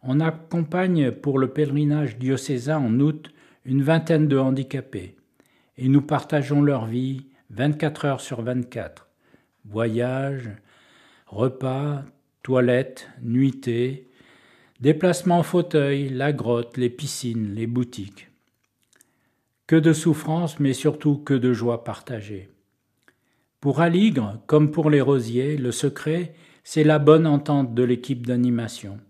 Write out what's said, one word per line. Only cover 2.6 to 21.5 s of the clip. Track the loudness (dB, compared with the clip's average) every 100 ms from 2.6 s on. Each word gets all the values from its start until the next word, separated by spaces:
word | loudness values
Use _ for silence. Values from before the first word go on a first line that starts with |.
| -2 0
en | 2 2
août | 2 0 -12 _ _ _
une | -2 0
vingtaine | 2 2 2 2 4
de | 2
handicapés. | 2 0 -4 -8 -8 -12 -12 -20 _ _ _ _ _ -4
Et | 2
nous | 2
partageons | 2 -4 0 -2 0 2
leur | 2 0 -2
vie | -4 -4 -8 -12 _ _
vingt-quatre | -4 -2 0 -4 -2
heures | -4 -4
sur | -8 -8
vingt-quatre. | -4 -4 -6 -10 -12 -14 _ _ _ _ _ _
Voyages, | -10 -4 -2 0 -2 -2 -4 -6 -10 -16 _ _ _ _ _ _ _
repas, | -2 -2 -2 -6 -4 -4 -6 -10 _ _ _
toilettes, | -2 2 4 2 0 -10 -20 -12
nuitées, | -2 2 2 0 -4 -2 -2 -4 -16 _ _ _ _ _ _ _
déplacements | 2 4 2 2 2 2
en |
fauteuil, | 2 0 2 0 2 0 -2
la | -2 -2
grotte, | 0 0 -2 -2 -2
les | -2
piscines, | -2 -10 -8 -6 -4 -4
les | -4 -4
boutiques. | -4 -4 -8 -14 -16 -20 _ _ _ _ _ _ _ _ _ _ _ _ _ 2
Que | 4
de | 6
souffrances, | 4 2 0 -2 -2 -4 -2
mais | -2
surtout | 2 0 0 0 0
que | 0
de | 0 2